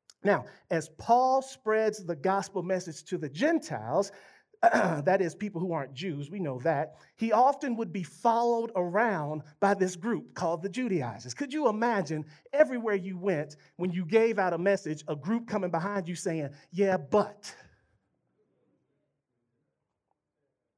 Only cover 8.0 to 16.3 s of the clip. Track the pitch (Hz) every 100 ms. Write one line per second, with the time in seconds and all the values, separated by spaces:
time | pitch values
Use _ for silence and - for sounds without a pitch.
8 | 156 - - 226 240 233 226 185 175 196
9 | 233 175 147 151 - - 196 196 185 175
10 | 220 185 - - 170 165 190 202 247 175
11 | 120 110 123 - 277 302 262 214 233 208
12 | 151 156 151 - - 285 285 254 226 202
13 | 190 180 196 156 151 - _ - 180 175
14 | 160 220 226 208 185 170 196 196 156 147
15 | - 151 156 233 233 214 180 160 190 202
16 | 170 175 175